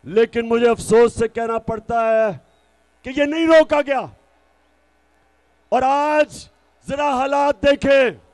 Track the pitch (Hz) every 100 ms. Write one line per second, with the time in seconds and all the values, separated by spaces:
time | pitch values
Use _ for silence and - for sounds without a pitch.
0 | 131 196 226 233 226 233 240 226 - 220
1 | 233 - 226 233 226 226 220 226 214 233
2 | 226 220 220 156 _ _ _ _ _ _
3 | - 269 285 311 330 320 311 294 277 269
4 | 170 - _ _ _ _ _ _ _ _
5 | _ _ _ _ _ _ _ 240 262 277
6 | 294 302 294 - - _ _ _ - 277
7 | 294 254 277 285 285 285 285 285 277 277
8 | 254 160 _